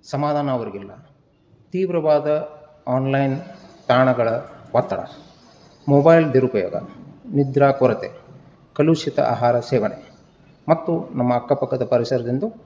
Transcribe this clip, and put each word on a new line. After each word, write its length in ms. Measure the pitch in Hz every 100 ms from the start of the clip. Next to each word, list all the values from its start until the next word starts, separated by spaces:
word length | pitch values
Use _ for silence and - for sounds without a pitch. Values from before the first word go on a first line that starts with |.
| -
ಸಮಾಧಾನ 400 | 135 147 147 143
ಅವ್ರಿಗಿಲ್ಲ, 400 | 127 107 101 98 - - _ _ _ _ _ _
ತೀವ್ರವಾದ 580 | 180 185 175 156 151 151 151 - - - - -
ಆನ್‌ಲೈನ್ 520 | 127 135 135 139 135 175 - - - -
ತಾಣಗಳ 400 | 123 131 123 113 117 - - -
ಒತ್ತಡ, 240 | 120 - 92 - - - - - - - _ -
ಮೊಬೈಲ್ 460 | 143 147 165 156
ದುರುಪಯೋಗ, 420 | 127 127 107 90 - - - - - 247
ನಿದ್ರಾ 380 | 151 135 135 139
ಕೊರತೆ, 480 | 135 127 107 - - - - - _ _
ಕಲುಷಿತ 460 | - 151 160 - 143
ಆಹಾರ 400 | 131 117 120 120
ಸೇವನೆ 500 | 117 131 104 - - - _ _ _ _ -
ಮತ್ತು 460 | 165 - 165 170
ನಮ್ಮ 200 | - 123
ಅಕ್ಕಪಕ್ಕದ 500 | 120 - 139 131 123
ಪರಿಸರದಿಂದ 580 | 117 123 120 131 120 127 208 220